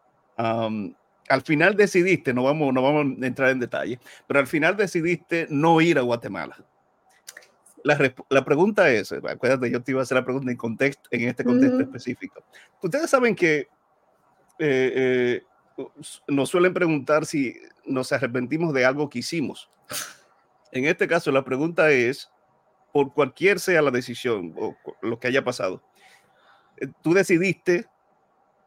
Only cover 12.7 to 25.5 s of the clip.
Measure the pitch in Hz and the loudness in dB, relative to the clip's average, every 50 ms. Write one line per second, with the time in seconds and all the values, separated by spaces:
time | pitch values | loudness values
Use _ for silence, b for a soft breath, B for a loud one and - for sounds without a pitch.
12.7 | B _ - 175 160 285 330 - - 262 247 233 196 - 180 160 151 147 - - | B _ -6 -4 -4 -4 -2 0 2 2 2 2 2 2 2 2 2 0 -2 -6
13.7 | _ _ _ _ _ _ _ _ _ _ _ _ _ _ _ _ _ - 160 147 | _ _ _ _ _ _ _ _ _ _ _ _ _ _ _ _ _ -4 0 0
14.7 | 135 131 131 127 - 131 131 127 127 127 123 123 123 - - _ _ _ _ _ | 2 2 2 2 2 2 2 2 2 2 2 0 0 -2 -6 _ _ _ _ _
15.7 | _ - 135 - _ - 151 - - - _ - 143 139 135 - - 175 175 185 | _ -14 -14 -14 _ -20 -20 -20 -20 -14 _ -2 -2 0 0 0 2 2 2 2
16.7 | 175 185 180 165 156 147 123 - 151 156 151 - - 151 135 117 90 - - - | 2 0 0 0 0 -2 0 0 0 0 0 -2 -4 -4 -4 -4 -6 -12 -18 -20
17.7 | _ _ - - 135 131 127 - 143 127 139 123 117 131 123 117 143 160 175 165 | _ _ -10 -6 -4 -4 -4 -2 -2 -2 -2 -2 -4 -4 -4 -4 -4 -2 -2 0
18.7 | 143 131 123 127 135 143 151 131 - 120 120 - 170 170 131 101 - - - _ | 0 2 2 2 2 0 -4 -6 -6 -8 -8 -6 -6 -6 -6 -6 -8 -12 -18 _
19.7 | _ _ _ - B B B B B B B B B B B _ _ _ _ _ | _ _ _ -12 B B B B B B B B B B B _ _ _ _ _
20.7 | - 127 131 151 185 - 202 147 165 170 - 160 139 135 135 - 131 131 151 165 | -6 -2 0 0 0 0 0 0 0 0 0 0 0 0 0 -2 -2 -2 -2 -2
21.7 | 170 190 165 156 147 127 120 120 139 - - - _ _ _ _ _ _ _ _ | 0 2 4 4 4 4 4 2 -2 -4 -10 -20 _ _ _ _ _ _ _ _
22.7 | _ _ _ _ - 147 139 135 - 147 143 135 - - 160 190 208 190 - - | _ _ _ _ 0 0 0 0 0 0 0 0 0 0 2 2 2 2 0 0
23.7 | 180 160 151 139 123 123 123 123 120 - - 123 113 101 87 82 80 - - 98 | 2 2 4 2 2 0 -2 -4 -8 -6 -4 -2 -2 -2 -4 -8 -8 -8 -8 -8
24.7 | - _ - - - _ - 110 117 117 - 123 127 135 131 123 | -8 _ -14 -16 -12 _ -6 -6 -6 -4 -2 -2 0 0 0 -2